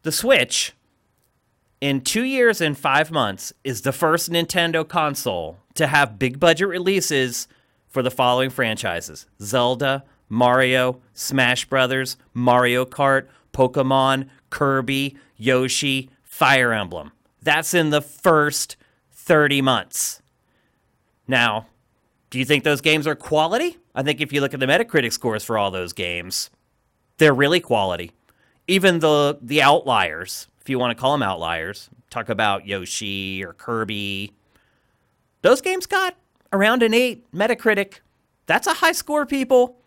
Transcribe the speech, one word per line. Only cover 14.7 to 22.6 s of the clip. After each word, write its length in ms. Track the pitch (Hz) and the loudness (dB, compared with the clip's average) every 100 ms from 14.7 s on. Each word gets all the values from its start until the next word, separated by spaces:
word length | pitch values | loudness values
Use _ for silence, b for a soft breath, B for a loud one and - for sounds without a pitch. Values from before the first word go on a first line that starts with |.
| 135 123 135 139 135 B B | 0 -2 -4 -4 -10 B B
Yoshi, 720 | 110 131 127 - 143 135 131 b | 0 2 2 -2 -2 -4 -6 b
Fire 500 | _ - 139 135 120 | _ 0 4 4 2
Emblem. 400 | 110 92 85 73 _ _ _ | 0 -4 -10 -14 _ _ _
That's 320 | 143 151 160 | -2 -2 0
in 160 | 175 156 | 0 2
the 100 | 147 | 0
first 760 | 147 - 185 156 147 - - - _ _ _ | -4 -2 2 4 2 -2 -8 -12 _ _ _
thirty 500 | - - 156 147 139 | -18 2 4 4 2
months. 600 | 135 117 90 - - - _ _ _ _ _ _ _ _ _ _ - | 2 0 -2 -6 -6 -8 _ _ _ _ _ _ _ _ _ _ -2
Now, 380 | 127 120 107 - _ _ _ _ _ _ | 2 2 -2 -8 _ _ _ _ _ _
do 80 | 127 | -6
you 60 | 131 | 0
think 180 | 151 | 0